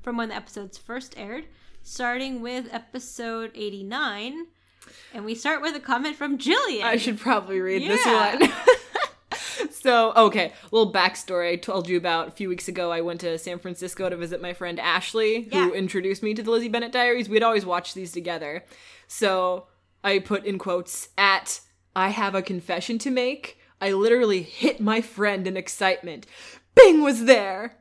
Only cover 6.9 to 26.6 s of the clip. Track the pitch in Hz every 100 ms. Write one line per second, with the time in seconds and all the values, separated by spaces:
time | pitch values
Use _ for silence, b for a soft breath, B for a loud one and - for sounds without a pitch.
6.9 | 233 247 208 240 220 185 190 185 190 320
7.9 | - - 220 208 254 302 - - 466 -
8.9 | - - - _ B B B 359 - 269
9.9 | 240 226 226 214 214 170 B B 220 208
10.9 | 202 180 - - 180 175 175 - 190 170
11.9 | 180 175 165 160 - 196 180 - 180 175
12.9 | 170 170 170 175 165 180 175 185 175 180
13.9 | - 185 175 170 170 180 175 175 170 170
14.9 | 175 - 220 214 226 220 190 180 185 190
15.9 | 196 185 196 214 214 220 233 233 233 233
16.9 | 247 240 240 202 214 226 220 185 175 180
17.9 | 190 180 180 170 165 147 165 - B B
18.9 | B B - 208 190 185 185 180 _ _
19.9 | _ 202 196 190 196 202 190 190 180 175
20.9 | - - - 196 196 - - _ _ _
21.9 | 190 190 208 202 196 190 180 170 180 175
22.9 | 226 277 254 247 277 - - b _ 196
23.9 | 196 214 240 226 190 160 - 285 - 214
24.9 | 226 233 - 208 196 185 190 185 - 190
25.9 | 185 175 143 - B B B